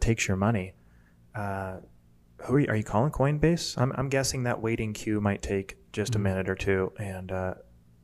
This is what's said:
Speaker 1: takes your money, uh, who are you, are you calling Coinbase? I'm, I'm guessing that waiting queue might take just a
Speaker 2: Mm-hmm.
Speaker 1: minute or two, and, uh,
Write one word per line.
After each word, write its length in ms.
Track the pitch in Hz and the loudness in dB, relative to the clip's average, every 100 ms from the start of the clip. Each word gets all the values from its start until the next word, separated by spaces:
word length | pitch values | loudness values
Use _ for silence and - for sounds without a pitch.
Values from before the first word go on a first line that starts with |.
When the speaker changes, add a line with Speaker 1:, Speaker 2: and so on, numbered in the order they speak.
Speaker 1:
takes 260 | 113 113 - | 4 2 0
your 100 | 95 | 2
money, 380 | 101 110 95 - - - - _ _ 110 | 2 2 -2 -10 -20 -20 -20 _ _ -8
uh, 400 | 101 98 95 92 - - - _ _ - | -6 -4 -6 -10 -14 -20 -20 _ _ -14
who 100 | - | 0
are 40 | 135 | 2
you, 80 | 143 | 2
are 60 | 107 | 0
you 60 | |
calling 300 | - 104 147 | 0 2 2
Coinbase? 680 | - 135 147 156 170 - - | 2 2 4 2 2 0 0
I'm, 140 | 127 | 0
I'm 140 | 123 139 | 0 -2
guessing 340 | 135 127 135 | 0 0 -2
that 180 | 123 113 | -2 0
waiting 320 | 113 113 110 | 0 0 -2
queue 280 | 107 110 107 | -4 -2 2
might 220 | 101 98 | 2 0
take 340 | - 98 95 - - | 0 -2 -2 -10 -8
just 240 | - 104 104 | -4 -2 0
a 20 | |
Speaker 2:
Mm-hmm. 40 | |
Speaker 1:
minute 240 | 98 95 95 | 0 0 0
or 80 | 95 | 0
two, 360 | 101 95 92 - | 2 2 0 -4
and, 320 | 101 95 92 | -8 -8 -6
uh, 240 | 92 92 - - - - - | -4 -4 -6 -14 -20 -20 -20